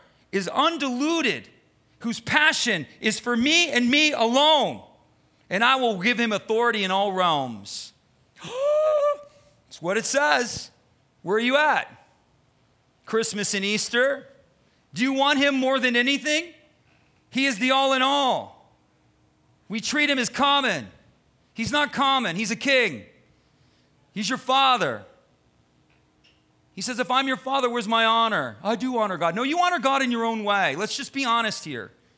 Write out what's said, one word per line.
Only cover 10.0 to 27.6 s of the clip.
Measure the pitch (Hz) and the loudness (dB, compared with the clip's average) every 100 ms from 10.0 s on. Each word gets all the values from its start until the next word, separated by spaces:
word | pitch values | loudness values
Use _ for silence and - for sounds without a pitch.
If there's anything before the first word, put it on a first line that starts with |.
| - | 0
says. | 269 294 277 240 - - _ _ _ _ _ | 0 2 2 0 -8 -12 _ _ _ _ _
Where | 165 214 | -4 0
are | |
you | 240 277 | 2 2
at? | 302 202 113 120 _ _ _ _ _ _ _ _ _ _ - | 2 0 -2 -10 _ _ _ _ _ _ _ _ _ _ -4
Christmas | 220 226 208 196 | -2 -2 -2 -4
and | 202 196 | -2 -2
Easter? | 208 - 233 269 269 - - _ _ _ _ _ | -2 -2 0 0 -2 -10 -20 _ _ _ _ _
Do | 151 | -4
you | 262 | 0
want | 269 277 294 | 2 2 2
him | 285 269 | 2 2
more | 254 269 | 0 2
than | 247 240 | 2 2
anything? | 247 277 302 302 339 - _ _ _ _ _ _ _ | 2 0 0 -2 -4 -14 _ _ _ _ _ _ _
He | 254 277 | -2 -2
is | 202 | 0
the | 254 | 2
all | 269 269 | 2 2
in | 262 | 2
all. | 262 285 262 165 101 - _ _ _ _ _ _ _ _ _ _ - | 2 2 0 -2 -6 -16 _ _ _ _ _ _ _ _ _ _ -10
We | 214 | -8
treat | - 294 294 | -4 0 0
him | 269 | 0
as | 233 | -2
common. | - 277 285 254 165 101 - _ _ _ _ _ | 0 0 2 0 -2 -6 -18 _ _ _ _ _
He's | - 220 | -8 -4
not | 294 294 | -2 -2
common. | - 269 269 208 165 | 0 0 2 0 -2
He's | 214 | -4
a | 220 | -4
king. | 277 262 220 120 - _ _ _ _ _ _ _ _ _ _ | 0 2 2 -2 -14 _ _ _ _ _ _ _ _ _ _
He's | 190 202 | -8 -4
your | 262 | -4
father. | - 269 269 240 156 107 98 _ _ _ _ _ _ _ _ _ _ _ _ _ _ _ _ - | 0 2 4 4 0 -4 -10 _ _ _ _ _ _ _ _ _ _ _ _ _ _ _ _ -8
He | |
says, | 190 233 | -6 -4
"If | 254 | 0
I'm | 254 269 | 0 0
your | 254 | -2
father, | 269 269 | -2 0